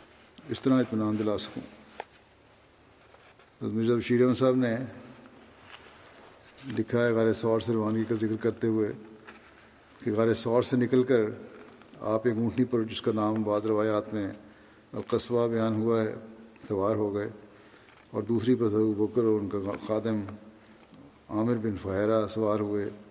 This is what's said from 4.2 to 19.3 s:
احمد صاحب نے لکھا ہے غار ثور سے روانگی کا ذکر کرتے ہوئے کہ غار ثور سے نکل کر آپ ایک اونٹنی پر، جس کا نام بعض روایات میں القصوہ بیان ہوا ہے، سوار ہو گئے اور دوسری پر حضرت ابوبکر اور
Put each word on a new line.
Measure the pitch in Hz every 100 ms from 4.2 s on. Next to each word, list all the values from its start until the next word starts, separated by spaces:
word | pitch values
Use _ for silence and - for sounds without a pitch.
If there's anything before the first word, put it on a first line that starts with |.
احمد | 127 120
صاحب | 131 127
نے | 120 113 127 - - - - - - - - - - - - - - - - - 135 113
لکھا | 110 120 120
ہے |
غار | 113 113
ثور | 104 117 113
سے | 101
روانگی | 113 107 110
کا | 110 110
ذکر | 110 110
کرتے | 117 107 113
ہوئے | 110 104 - - - - - - - - - - -
کہ | 117
غار | 104 113
ثور | 107 117 120
سے | 113 127
نکل | 120 127
کر | 127 120 107 - - - - - - -
آپ | 110 110 120
ایک | 110
اونٹنی | 117 117 123
پر، | 120
جس | 110 104
کا | 123 110
نام | 107 110
بعض | 107 104 110
روایات | 107 110 104 104
میں | 107 95 - - - - - -
القصوہ | 110 - 117 - 120 117
بیان | 117 113 107
ہوا | 113 113
ہے، | 110 - - - - - -
سوار | 101 98 107
ہو | 104 101
گئے | 110 107 - - - - - - -
اور | 107
دوسری | 104 117 120 120
پر | 113
حضرت | 107
ابوبکر | 110 104 107 123
اور | 113